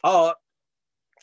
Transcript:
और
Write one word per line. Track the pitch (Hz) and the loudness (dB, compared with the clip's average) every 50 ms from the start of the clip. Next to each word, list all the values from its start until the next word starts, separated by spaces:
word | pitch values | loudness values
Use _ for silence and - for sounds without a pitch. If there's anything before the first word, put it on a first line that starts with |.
| - | -4
और | 165 190 170 165 165 170 - _ _ _ _ _ _ _ _ _ _ _ _ _ _ _ _ | 0 0 2 0 0 -4 -8 _ _ _ _ _ _ _ _ _ _ _ _ _ _ _ _